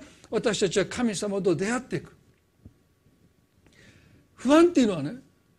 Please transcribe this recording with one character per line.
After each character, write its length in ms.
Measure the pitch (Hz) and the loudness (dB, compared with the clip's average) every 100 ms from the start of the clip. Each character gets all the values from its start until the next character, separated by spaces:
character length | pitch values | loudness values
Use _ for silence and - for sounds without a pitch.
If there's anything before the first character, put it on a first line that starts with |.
| - - - | -6 -20 -8
私 300 | 214 240 185 | -4 -2 0
た 100 | 190 | 0
ち 100 | 196 | 0
は 60 | 175 | -2
神 300 | - 233 185 | -2 -2 -2
様 260 | 208 196 | -4 -2
と 140 | 185 165 | 0 0
出 160 | 196 | -2
会 80 | 247 | -4
っ 20 | |
て 140 | 247 160 | -6 -10
い 40 | |
く。 140 | - _ _ _ _ _ - _ _ _ _ _ _ _ _ _ _ _ - - _ _ _ - | -10 _ _ _ _ _ -20 _ _ _ _ _ _ _ _ _ _ _ -20 -20 _ _ _ -6
不 180 | 240 | 4
安 140 | 311 349 | 6 6
っ 0 | |
て 120 | 294 | 4
い 20 | |
う 40 | 226 | 2
の 80 | 170 | 0
は 80 | |
ね、 120 | 143 247 - _ _ | -6 -10 -18 _ _